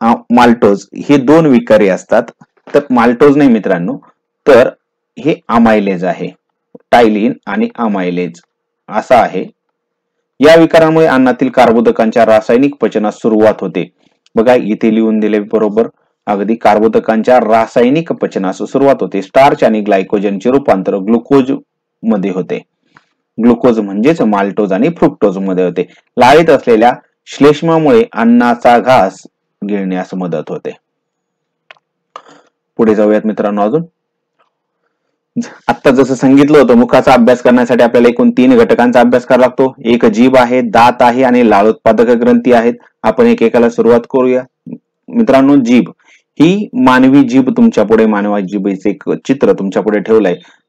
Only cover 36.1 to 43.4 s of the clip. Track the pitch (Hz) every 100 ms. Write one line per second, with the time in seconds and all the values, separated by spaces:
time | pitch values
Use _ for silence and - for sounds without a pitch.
36.1 | 131 135 139 143 151 123 120 120 139 -
37.1 | 127 117 120 127 123 120 120 120 120 120
38.1 | 117 120 120 127 123 110 117 123 123 120
39.1 | 123 120 127 127 - 131 - 117 120 120
40.1 | 107 127 131 127 127 120 113 120 120 123
41.1 | 120 131 123 120 101 104 107 113 110 117
42.1 | 117 120 120 120 120 117 120 _ _ 110
43.1 | - 120 117